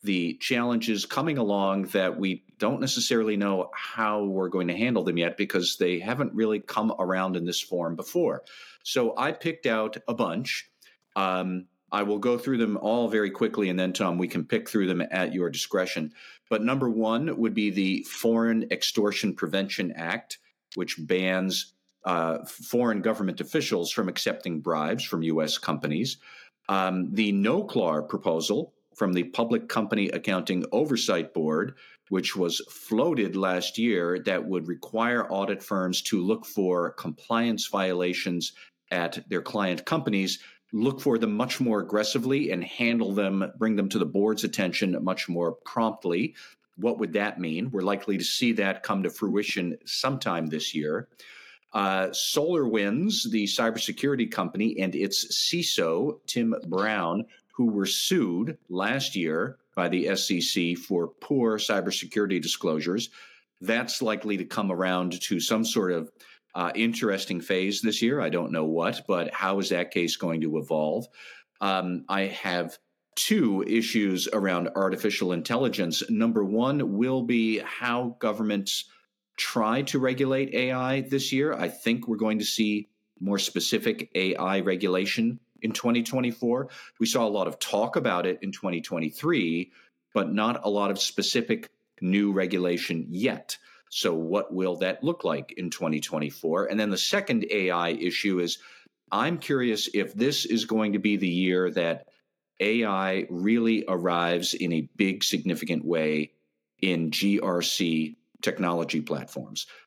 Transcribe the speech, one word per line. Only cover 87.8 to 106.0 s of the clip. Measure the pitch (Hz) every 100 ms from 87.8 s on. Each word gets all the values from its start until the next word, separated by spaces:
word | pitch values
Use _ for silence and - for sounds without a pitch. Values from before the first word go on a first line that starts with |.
| 120
about | 170 123 90 90
it | -
in | 98
twenty | - 95 87
twenty-three, | - 87 78 - 156 156 85 82 90 - - _ _
but | 107 85
not | 98 110 120
a | 104
lot | 104 98
of | 95
specific | - - 98 123 113 113 - _ _ -
new | 90 98 101
regulation | 95 92 92 90 85 - 82 78
yet. | 90 123 - - - - - -
So | - 92
what | 80 82 101 -
will | 92 92 87
that | 92 92
look | 143 170
like | 90 73 67 -
in | 87
twenty | - 82 76
twenty-four? | - 76 76 - 80 85 98
And | 104
then | 107
the | 92
second | - 202 202 117 -
A | 104 90
I | 87 85
issue | 82 87 85 101 92
is, | 87 - - - _ _ -
I'm | 101 139 175
curious | - 139 123 107 -
if | 104 92
this | 101 127 143 -
is | 113
going | 107 110 107
to | 101
be | 107 101
the | 98
year | 87 92 90 90
that | 80 82 80 - _ _ _ _ -
A | 101 113 107
I | 95 95 95 -
really | 87 98 117 113 113 -
arrives | 92 90 87 85 87 85
in | - 87
a | 80 - -
big, | 98 95
significant | - 80 90 82 - 80
way | 80 82